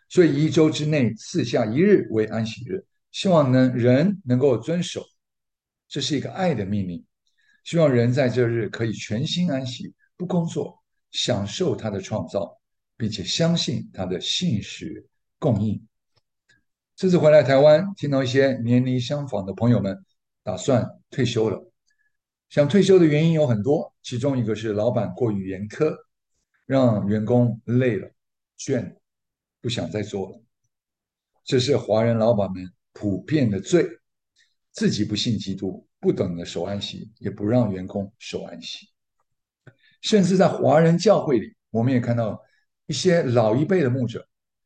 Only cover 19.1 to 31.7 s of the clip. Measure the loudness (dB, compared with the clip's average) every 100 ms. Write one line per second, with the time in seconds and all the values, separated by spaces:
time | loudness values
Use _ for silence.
19.1 | -6 -6 -6 -6 -2 2 2 0 -6 _
20.1 | _ _ _ -10 -6 0 0 0 -8 _
21.1 | -4 -2 0 -2 -2 -8 _ _ _ _
22.1 | _ _ _ _ 0 2 4 6 6 6
23.1 | 4 2 2 2 0 0 -2 -4 _ -12
24.1 | -6 -2 -2 -2 -4 -4 -2 -2 -2 -4
25.1 | -2 -2 -2 -6 -8 -10 -4 -4 -4 _
26.1 | _ _ _ _ _ -4 0 2 2 0
27.1 | -2 2 2 2 0 -2 0 0 -2 -6
28.1 | _ _ _ _ -14 -6 -4 -6 -12 _
29.1 | _ _ _ _ _ -8 -6 -6 -6 -6
30.1 | -6 -8 -12 _ _ _ _ _ _ _
31.1 | _ _ _ -4 -2 0